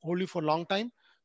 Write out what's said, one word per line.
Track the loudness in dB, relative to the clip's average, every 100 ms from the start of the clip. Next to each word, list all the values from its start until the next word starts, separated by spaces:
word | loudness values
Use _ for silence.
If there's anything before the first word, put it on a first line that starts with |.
hold | -2 -2
you | 0
for | 0
a | 2
long | 0 2
time. | -2 -2 -8 _ _